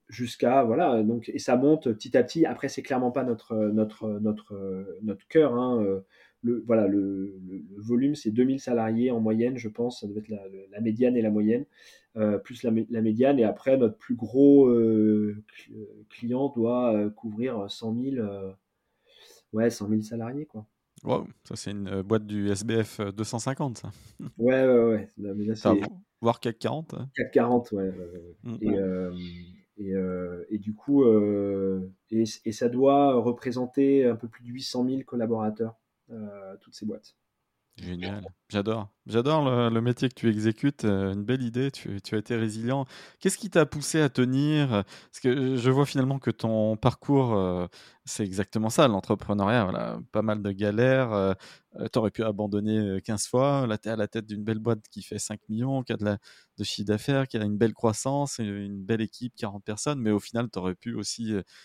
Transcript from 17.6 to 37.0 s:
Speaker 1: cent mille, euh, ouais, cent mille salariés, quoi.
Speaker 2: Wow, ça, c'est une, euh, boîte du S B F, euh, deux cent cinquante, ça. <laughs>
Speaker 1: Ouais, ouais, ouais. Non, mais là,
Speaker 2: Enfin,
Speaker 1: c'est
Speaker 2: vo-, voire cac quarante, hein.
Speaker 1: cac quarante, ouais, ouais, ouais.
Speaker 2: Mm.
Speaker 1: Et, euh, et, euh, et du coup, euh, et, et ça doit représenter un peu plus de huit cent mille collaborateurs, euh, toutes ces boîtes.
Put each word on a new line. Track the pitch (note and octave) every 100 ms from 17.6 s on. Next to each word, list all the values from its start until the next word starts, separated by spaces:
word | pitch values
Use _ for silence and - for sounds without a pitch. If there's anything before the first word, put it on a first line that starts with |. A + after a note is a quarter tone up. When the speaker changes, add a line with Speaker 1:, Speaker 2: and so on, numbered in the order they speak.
| G2+
Speaker 1:
cent | - A2+
mille, | A#2 C3 C3
euh, | G#2 G2 F#2+ F#2+ _ _ _ _ _ _ - - _
ouais, | A2 A#2
cent | - G#2
mille | G#2+
salariés, | G#2+ A2+ A2+ C#3+ -
quoi. | A3 G#3+ _ _ _
Speaker 2:
Wow, | - - - -
ça, | - -
c'est | -
une, | G2+ G2
euh, | G2
boîte | F#2+ A2 G#2+
du | G#2 G2+
S | G2
B | A2+ A2+
F, | G#2 -
euh, | G#2
deux | G2
cent | A2 A#2
cinquante, | - C3 C#3+ A2+
ça. | G#2 - - -
<laughs> | - -
Speaker 1:
Ouais, | A#2+ C3 C3
ouais, | B2
ouais. | A#2 A2 G#2+ -
Non, | G2+
mais | G2+
là, | G#2
Speaker 2:
Enfin, | A2+ G#2
Speaker 1:
c'est | G2
Speaker 2:
vo-, | G2 F3+ - -
voire | A2+ A#2
cac | A#2+ A2
quarante, | A2+ C#3+ E3
hein. | - C3+ -
Speaker 1:
cac | -
quarante, | - A#2+ A#2+ -
ouais, | G2+ F#2+
ouais, |
ouais. | F2+ F2 F2 E2+ -
Speaker 2:
Mm. | A#2 A2+
Speaker 1:
Et, | G#2+ G2
euh, | F#2+ F#2 F2+ F2+ F2+ F2 F2 F#2 _ G#2
et, | G2
euh, | F#2+ F#2 F2+ F2+ F2 E2+
et | G#2+
du | G#2
coup, | G#2+ - C#3+
euh, | B2 G#2+ G#2 G2+ G2+ G2 F#2+ F#2+ F#2 F#2+ -
et, | A2 A2 -
et | A2+
ça | A2 B2
doit | B2 C3+ C#3 C#3
représenter | B2+ A#2+ A#2+ C3 A#2+ B2 - C#3 C#3 B2
un | A2
peu | A#2+
plus | -
de | A#2+
huit | B2+
cent | C3 B2+
mille | B2+ C3 -
collaborateurs, | A#2+ A2+ A2+ G#2+ G#2+ A2+ - _ _ -
euh, | A#2 G#2 G2+ F#2+ F#2+
toutes | _
ces | -
boîtes. | G#2+ -